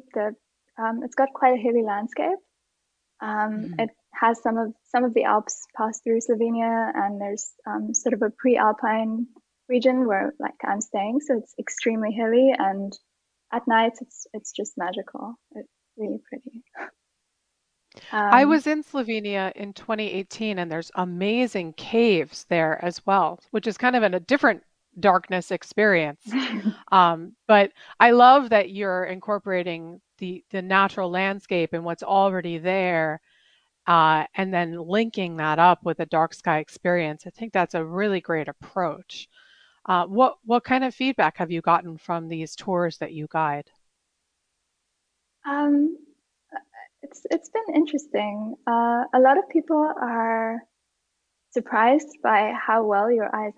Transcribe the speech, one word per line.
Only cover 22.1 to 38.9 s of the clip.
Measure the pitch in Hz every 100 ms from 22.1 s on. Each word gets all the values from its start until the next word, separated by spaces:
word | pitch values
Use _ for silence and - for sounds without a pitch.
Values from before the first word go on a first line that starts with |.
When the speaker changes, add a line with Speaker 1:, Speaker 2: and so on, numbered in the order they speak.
| 180 139 - -
Speaker 2:
there | 170 160 156
as | 175 - -
well, | 196 160 175 _
which | 214 226
is | 190
kind | 247 247
of |
in | 208
a | 180
different | 175 285 269 180 - _ _ -
darkness | 202 180 - 185 -
experience. | 180 - - 214 175 151 151 226
Speaker 1:
<laughs> | 247 247 214 196 - -
Speaker 2:
Um, | 190 175 165 175 - -
but | 214 202 - - -
I | 240
love | 240 247 277 240
that | 220 190
you're | 196 202 180
incorporating | 185 185 - 208 202 185 180 165 165 180 _ _
the, | 185 180 -
the | 196
natural | 185 190 196 - 185
landscape | 180 196 196 - 180 160
and | 170
what's | 170 170
already | - 196 196 185 170 170
there, | 175 190 180 170 160 156 _ _ _ _ _ _ -
uh, | 170 160 156 -
and | - 190
then | 180 170 170
linking | 165 202 226 196 180 165
that | 151 151
up | 175 170
with | 170 160
a | 160
dark | 160 160
sky | - 175 156
experience. | 151 - 180 175 156 151 180
I |
think | - 226
that's | 196 175
a | 175
really | 160 180 208 190
great | - 165 151
approach. | - - 196 175